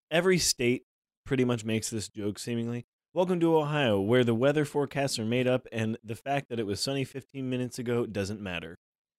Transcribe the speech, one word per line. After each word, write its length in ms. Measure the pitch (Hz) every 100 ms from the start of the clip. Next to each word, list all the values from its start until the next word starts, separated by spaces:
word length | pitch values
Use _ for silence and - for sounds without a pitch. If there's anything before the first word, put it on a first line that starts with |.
| -
every 280 | 160 185 180
state 460 | - - 120 127 _ _ _ _ -
pretty 180 | 131
much 180 | 123 120
makes 280 | 110 110 -
this 180 | 110 -
joke, 300 | 110 104 98
seemingly. 460 | - 117 117 120 - _ _
"Welcome 260 | 165 185 175
to 180 | 165 160
Ohio, 420 | 147 151 127 101
where 240 | 101 127
the 100 | 120
weather 300 | 113 139 147
forecasts 540 | 143 147 139 143 139 -
are 60 | 110
made 200 | 123 123
up, 200 | 127 -
and 280 | 113 110 113
the 120 | 107
fact 340 | 110 135 139 -
that 100 | 117
it 60 |
was 160 | 101 95
sunny 240 | 135 139
fifteen 460 | 131 135 - 139 127
minutes 280 | 127 123 -
ago 280 | 120 120 113
doesn't 340 | 101 95 104
matter." 360 | 98 85 82 87 _ _ _